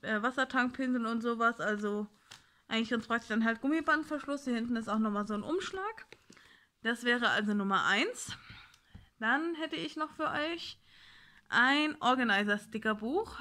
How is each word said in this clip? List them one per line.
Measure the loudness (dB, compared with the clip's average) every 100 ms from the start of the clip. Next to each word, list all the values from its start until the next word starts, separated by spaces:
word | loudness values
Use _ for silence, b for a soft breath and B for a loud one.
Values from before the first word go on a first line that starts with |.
äh, | -2 0
Wassertankpinseln | 0 0 0 2 0 0 -2 0 0
und | -2
sowas, | -2 2 2 2
also | -2 0 -2 -2 -4 B B B B B B
eigentlich | -2 0
ganz | -2 0
praktisch. | -4 0
Dann | 0
halt | 2 0
Gummibandverschluss, | 0 0 2 2 0 -6 -4 -6
hier | -2 -4
hinten | -2
ist | -2 0
auch | 0
nochmal | 0 0 -2
so |
ein | -4
Umschlag. | -2 -2 -2 -6 -6 -8 -16 -20 B B B B B _
Das | -4 -2
wäre | 2 2 4
also | 2 2
Nummer | 0 2 2
eins. | 4 2 2 -2 -10 -12 B B B B B B B -4
Dann | 0 2 0
hätte | -4 -4 -4
ich | -6
noch | -4 -6
für | -2 -2
euch | 0 -2 -4 -10 -14 B B B B B B -2
ein | 4 6 6 2 2
Organizer-Sticker-Buch, | 2 4 4 2 2 0 -2 -4 -2 -2 0 -2 -2 -6